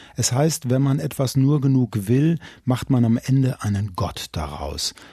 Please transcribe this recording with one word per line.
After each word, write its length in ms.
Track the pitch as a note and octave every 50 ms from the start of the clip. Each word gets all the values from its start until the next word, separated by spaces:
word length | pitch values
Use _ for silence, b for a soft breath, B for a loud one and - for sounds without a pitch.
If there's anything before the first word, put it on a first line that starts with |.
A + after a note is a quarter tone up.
| B B B
Es 160 | - A#2 -
heißt, 380 | B2+ C3 D3+ E3 D3 - - B2
wenn 120 | B2 C3
man 160 | C#3 C#3 C3+ B2+
etwas 380 | D#3 C#3 - - C3+ A#2+ -
nur 240 | C3+ C3 C#3 D3 D3
genug 480 | C3 C#3 C3+ C3 B2 A#2 - G#2+ G2 G2
will, 300 | B2 C3+ D3 D#3+ E3+ - B B B B B
macht 240 | B2 B2+ B2 - -
man 160 | C3+ B2 A#2
am 160 | A2+ A#2 -
Ende 400 | - - C3+ C3+ C3 B2+ C3 -
einen 300 | - G#2 G2+ G2 G#2+ G#2 F2+
Gott 340 | - F#2+ E2+ - - - -
daraus. 600 | - E2+ D#2 D2 D2 D2+ D2+ D2 D2+ D2+ - - B B B B